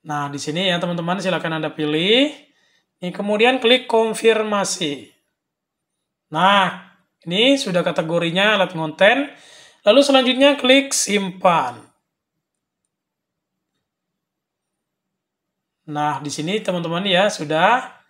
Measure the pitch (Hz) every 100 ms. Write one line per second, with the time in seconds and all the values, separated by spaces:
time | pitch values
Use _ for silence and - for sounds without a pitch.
0 | - 147 143 139 151 160 190 175 175 175
1 | 170 190 185 165 170 160 156 156 151 156
2 | 185 240 294 - _ _ _ _ _ _
3 | 180 175 202 208 233 254 226 254 254 226
4 | 226 220 220 220 214 208 190 - 156 139
5 | - _ _ _ _ _ _ _ _ _
6 | _ _ _ 151 185 202 180 - - _
7 | _ _ 170 180 254 277 214 175 165 151
8 | 160 170 170 175 208 208 180 160 160 151
9 | 190 262 285 - - - - _ 208 247
10 | 277 269 247 254 285 277 247 269 277 -
11 | - 202 190 180 190 165 135 113 - _
12 | _ _ _ _ _ _ _ _ _ _
13 | _ _ _ _ _ _ _ _ _ _
14 | _ _ _ _ _ _ _ _ _ _
15 | _ _ _ _ _ _ _ _ 160 147
16 | 147 139 147 139 156 214 214 175 165 170
17 | 202 180 202 208 151 156 190 247 - -